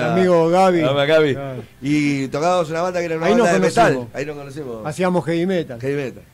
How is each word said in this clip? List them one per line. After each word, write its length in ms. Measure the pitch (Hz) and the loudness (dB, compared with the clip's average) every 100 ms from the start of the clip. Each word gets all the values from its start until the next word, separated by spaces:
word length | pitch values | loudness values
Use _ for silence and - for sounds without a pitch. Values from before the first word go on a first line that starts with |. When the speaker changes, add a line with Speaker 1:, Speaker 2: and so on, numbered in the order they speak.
Speaker 1:
a 120 | 120 | 0
Speaker 2:
Amigo 340 | 175 185 170 165 | 2 4 4 4
Gaby. 320 | 180 190 175 | 4 4 4
Speaker 1:
a 100 | 151 | 2
Gaby. 420 | 143 139 160 156 | 0 4 4 4
Speaker 2:
Claro. 280 | 139 139 127 110 - | 0 -6 -10 -14 -10
Speaker 1:
Y 460 | 135 151 147 139 135 | -2 0 0 0 -2
tocábamos 420 | 143 165 180 156 | -2 0 0 0
una 100 | 165 | -2
banda 180 | 180 180 | -4 -2
que 60 | 170 | -4
era 100 | 160 | -2
una 100 | 165 | 0
Speaker 2:
Ahí 60 | |
nos 60 | 226 | 2
Speaker 1:
banda 100 | 220 | 4
de 120 | 190 185 | 2 2
metal. 260 | 226 214 | 4 2
Speaker 2:
conocimos. 200 | 135 117 | 2 -4
Speaker 1:
Ahí 100 | 117 147 | -8 -8
nos 100 | 147 | -8
conocimos. 500 | 139 139 135 113 131 | -12 -12 -10 -8 -8
Speaker 2:
Hacíamos 380 | 151 185 180 147 | -2 0 0 0
heavy 200 | 170 180 | -2 0
metal. 340 | 185 156 117 | -2 -4 -6
Speaker 1:
Heavy 160 | 131 143 | -6 -4
metal. 260 | 131 101 - | -6 -10 -20